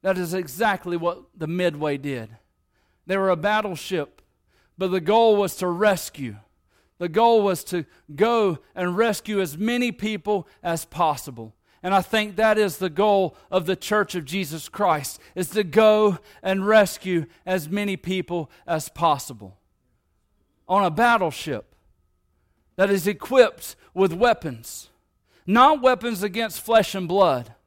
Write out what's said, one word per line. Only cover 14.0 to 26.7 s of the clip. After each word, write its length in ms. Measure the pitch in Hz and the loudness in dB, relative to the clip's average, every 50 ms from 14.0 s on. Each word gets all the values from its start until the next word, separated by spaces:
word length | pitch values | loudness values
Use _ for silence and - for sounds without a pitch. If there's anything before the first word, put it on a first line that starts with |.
| 202 - - | 0 -2 -4
of 120 | 180 160 | -8 -8
Jesus 420 | 131 160 196 190 139 156 160 - - | -6 -6 -6 -4 -6 -8 -12 -12 -14
Christ, 500 | - - 208 190 160 151 139 - - - _ - _ | -6 -2 0 0 0 0 -2 -8 -14 -14 _ -16 _
is 160 | 180 185 - | -8 -8 -4
to 120 | - 214 208 | -2 -2 -2
go 560 | 170 139 202 220 214 214 214 214 208 185 160 _ - - - - | 0 2 4 6 6 6 6 4 2 2 0 _ -18 -20 -10 -6
and 240 | 190 190 196 190 202 | -4 -4 -2 0 6
rescue 580 | 220 220 208 185 - - - 180 185 170 151 - _ _ _ | 6 6 6 4 0 -8 -6 -2 -2 -2 -2 -4 _ _ _
as 240 | - 185 185 151 151 | -4 -4 -4 -2 -4
many 260 | 170 202 208 202 190 | -4 -4 -2 -2 -4
people 560 | 185 - 175 190 185 175 - 175 175 156 - _ _ _ - | -6 -4 -4 -4 -4 -4 -4 -4 -6 -6 -8 _ _ _ -4
as 220 | 170 160 156 - | -4 -4 -4 -8
possible. 680 | _ - 170 165 151 135 - - 131 107 104 95 98 _ _ _ _ _ _ _ _ _ _ _ _ _ _ _ _ _ _ _ _ _ _ _ | _ -2 0 0 0 0 -4 -14 -16 -16 -18 -20 -20 _ _ _ _ _ _ _ _ _ _ _ _ _ _ _ _ _ _ _ _ _ _ _
On 160 | 185 202 202 | 2 2 2
a 80 | 175 | 2
battleship 840 | 156 165 233 240 233 220 190 160 135 - - 160 139 107 - _ _ _ _ _ _ _ _ _ _ _ _ _ _ _ _ _ _ _ _ _ _ | 2 2 4 4 4 4 2 -2 -4 -6 -8 -8 -8 -8 -8 _ _ _ _ _ _ _ _ _ _ _ _ _ _ _ _ _ _ _ _ _ _
that 140 | - 185 202 | 0 2 2
is 180 | 202 196 151 196 | 2 0 0 -2
equipped 680 | 208 - - - 247 269 240 208 - - - - - _ _ _ _ | -4 -4 -6 0 6 6 6 6 4 -8 -16 -18 -18 _ _ _ _
with 180 | 180 190 190 | 0 0 0
weapons, 800 | 156 175 226 240 220 - - 160 127 113 117 - - - - _ _ _ _ _ _ _ _ _ _ _ _ - | 2 2 2 2 2 0 -2 -10 -10 -10 -14 -18 -18 -18 -20 _ _ _ _ _ _ _ _ _ _ _ _ 0
not 340 | 190 233 254 285 311 294 | 4 6 6 6 6 4
weapons 400 | 247 262 254 - - 240 233 180 | 4 2 2 2 -2 -6 -6 -4
against 380 | 190 208 175 220 233 220 - - | -6 -6 -4 -4 -6 -6 -6 -12
flesh 360 | - - | -4 2